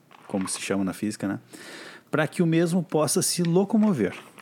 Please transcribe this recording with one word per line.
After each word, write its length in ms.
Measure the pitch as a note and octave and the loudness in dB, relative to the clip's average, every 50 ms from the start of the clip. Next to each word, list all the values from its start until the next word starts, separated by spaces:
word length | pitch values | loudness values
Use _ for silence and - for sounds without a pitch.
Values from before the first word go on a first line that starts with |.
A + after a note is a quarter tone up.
| _ _ - - - | _ _ -20 -20 -14
como 220 | - - G2 F#2+ F#2 | -6 -4 -4 -4 -4
se 100 | - - | -6 -6
chama 240 | - - G2 G2 G2 | -4 -4 -2 -2 -2
na 120 | F#2 E2+ | -4 -4
física, 340 | - - G#2+ G#2 - - G2+ | -4 -4 -6 -4 -4 -4 -4
né? 100 | G2+ A2+ - - - - - - - - - - - - - _ | -4 -6 -8 -14 -20 -20 -18 -18 -18 -18 -18 -18 -20 -20 -12 _
Pra 160 | - C#3+ D#3 | 0 0 0
que 160 | D3+ - - F3+ | 0 0 0 2
o 40 | |
mesmo 360 | E3 D#3+ E3 E3+ E3+ D#3+ F#3+ E3 | 2 4 2 2 2 2 0 -2
possa 380 | - - D#3 D3+ D3 - F#3+ | 0 0 0 2 2 2 0
se 220 | D#3+ - - - F3+ | 0 0 0 0 0
locomover. 720 | E3+ E3 F3+ G3+ G3+ - A3 G#3 G#3+ G3 C3 G#2 F2 - - - - - - | 2 4 4 2 4 4 4 4 4 4 2 2 0 -2 -6 -14 -18 -16 -6